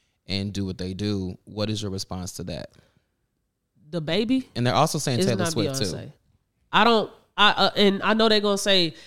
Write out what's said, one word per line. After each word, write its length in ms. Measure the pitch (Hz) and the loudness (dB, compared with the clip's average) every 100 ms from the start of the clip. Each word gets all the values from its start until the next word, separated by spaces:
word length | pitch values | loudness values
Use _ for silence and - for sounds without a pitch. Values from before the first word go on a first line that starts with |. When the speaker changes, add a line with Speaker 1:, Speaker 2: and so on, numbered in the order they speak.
| _ _ - | _ _ -8
Speaker 1:
and 240 | 98 101 | -4 -4
do 140 | 98 95 | -4 -6
what 120 | 92 | -6
they 160 | 92 | -6
do. 440 | 92 104 101 92 90 - | -4 -2 -2 -4 -8 -12
What 240 | 101 107 | -6 -4
is 120 | 107 | -4
your 100 | 104 | -6
response 420 | 95 - 92 90 | -8 -8 -10 -10
to 100 | - 90 | -10 -10
that? 260 | 76 - _ _ _ _ _ _ _ _ _ _ _ 151 | -10 -12 _ _ _ _ _ _ _ _ _ _ _ -10
Speaker 2:
The 120 | 170 | -8
baby 480 | 151 180 233 262 - - | -2 -2 0 0 -2 -2
Speaker 1:
And 100 | 120 | 0
they're 60 | |
also 240 | 123 156 156 | 2 2 0
saying 220 | 139 123 | -2 0
Speaker 2:
is 80 | 190 | 2
Speaker 1:
Taylor 160 | 190 | 0
Speaker 2:
not 80 | 170 | 0
Speaker 1:
Swift, 220 | 160 - - | -2 -2 -2
too. 60 | 95 | -4
Speaker 2:
Beyonce. 260 | 80 - - _ _ _ _ _ | -6 -12 -18 _ _ _ _ _
I 100 | 170 | 2
don't, 280 | 226 226 175 - _ - | 4 4 0 -8 _ 2
I, 140 | 202 | 4
uh, 180 | - 190 - | 4 2 4
and 260 | 202 196 | 2 2
I 100 | 185 | 0
know 160 | 220 220 | 2 4
they're 100 | 214 | 2
gonna 180 | 208 196 | 0 0
say, 360 | 208 190 165 - | 2 2 2 -4